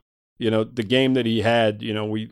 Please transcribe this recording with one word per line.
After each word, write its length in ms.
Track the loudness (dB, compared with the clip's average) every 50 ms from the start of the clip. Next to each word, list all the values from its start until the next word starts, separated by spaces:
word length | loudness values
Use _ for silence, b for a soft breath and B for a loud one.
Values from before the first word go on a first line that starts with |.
| _ _ _ _ _ _ _
you 140 | -4 -2 0
know, 140 | 0 0 0
the 180 | -2 -4 -6 -2
game 300 | 2 2 4 4 4 2
that 120 | 0 0
he 140 | 0 0 0
had, 420 | 0 2 2 2 2 0 0 -4
you 120 | -8 -6 -6
know, 100 | -6 -4
we, 240 | -4 -4 -6 -6 -10